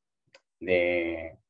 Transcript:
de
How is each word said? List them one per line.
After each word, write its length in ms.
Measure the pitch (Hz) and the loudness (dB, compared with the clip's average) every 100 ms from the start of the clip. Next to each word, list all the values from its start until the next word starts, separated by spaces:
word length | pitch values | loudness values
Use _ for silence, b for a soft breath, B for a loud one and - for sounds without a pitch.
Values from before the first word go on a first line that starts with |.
| _ _ _ - _ _ | _ _ _ -20 _ _
de 800 | 87 90 87 87 85 82 80 - _ | 0 2 4 0 -2 -6 -10 -14 _